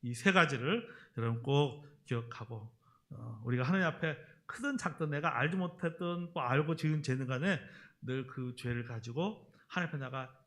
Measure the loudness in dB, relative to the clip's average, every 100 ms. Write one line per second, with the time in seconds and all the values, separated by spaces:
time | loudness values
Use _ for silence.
0 | -4 2 6 8 6 4 2 0 -2 -16
1 | -10 -2 0 0 4 6 4 0 -14 -20
2 | -4 -4 -4 -12 -10 -10 -12 _ _ _
3 | _ -12 -10 -8 0 2 4 4 2 2
4 | -2 -4 -10 -20 -14 -4 -2 0 -2 -2
5 | -2 0 0 2 2 2 -2 -2 -4 -2
6 | -4 -2 -4 -2 2 4 4 2 2 2
7 | 0 -2 0 0 2 0 -2 -18 -20 _
8 | -4 -4 -4 -6 -8 -6 -4 -2 -4 -8
9 | -6 -2 -2 -2 -14 -20 _ -2 -2 -4
10 | -6 -6 -8 -12